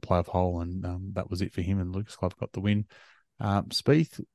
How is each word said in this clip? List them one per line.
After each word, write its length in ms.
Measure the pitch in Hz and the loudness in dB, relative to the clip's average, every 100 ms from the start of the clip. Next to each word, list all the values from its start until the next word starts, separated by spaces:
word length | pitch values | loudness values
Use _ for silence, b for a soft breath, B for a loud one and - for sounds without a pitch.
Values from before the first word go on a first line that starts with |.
| - | 2
playoff 200 | 90 90 | 2 2
hole, 340 | 90 90 85 | 2 2 0
and, 240 | 85 90 | -4 -4
um, 260 | 92 90 95 | -4 -6 -6
that 160 | 98 - | -6 -4
was 100 | 92 | -2
it 100 | 92 | -4
for 100 | - | -2
him. 160 | 87 98 | 0 0
And 160 | 90 | 0
Lucas 220 | 92 101 - | -4 -6 -4
Clough 140 | 92 - | -4 -4
got 140 | - | -8
the 80 | - | -2
win. 260 | 98 104 104 b b b b - | 2 2 0 b b b b -6
Um, 240 | 104 101 101 | 0 0 0
Spieth 540 | - - 147 160 - - | -2 4 4 4 -4 -14